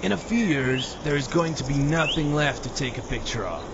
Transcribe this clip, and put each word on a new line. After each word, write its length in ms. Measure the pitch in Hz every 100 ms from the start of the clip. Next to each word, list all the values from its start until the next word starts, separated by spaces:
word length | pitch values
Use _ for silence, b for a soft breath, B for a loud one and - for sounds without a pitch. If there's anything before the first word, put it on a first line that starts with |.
In 120 | 185
a 40 | 196
few 280 | - 233
years, 500 | 214 143 127 127 - -
there 160 | 147 143
is 100 | 131
going 260 | 170 165
to 100 | 156
be 120 | 131 143
nothing 560 | 143 160 156 - 147
left 300 | 147 147 127
to 60 | 131
take 280 | - 131 123
a 40 |
picture 420 | 110 117 113 117
of. 280 | 92 82 -